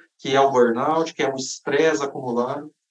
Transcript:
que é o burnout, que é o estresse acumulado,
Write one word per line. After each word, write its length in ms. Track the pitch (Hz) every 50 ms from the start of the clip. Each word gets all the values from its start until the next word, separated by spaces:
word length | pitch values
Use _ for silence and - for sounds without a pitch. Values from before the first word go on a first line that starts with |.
| _ _ _ _
que 160 | - 135 135
é 60 | 135
o 100 | 139 135
burnout, 640 | 131 127 120 117 117 120 139 151 156 165 160 156 -
que 80 | -
é 100 | 147 139
o 40 | 139
estresse 680 | 131 - - - - - - 131 143 160 160 156 143
acumulado, 680 | 143 139 - 147 131 123 117 120 120 127 151 151 151 - _ _ _ _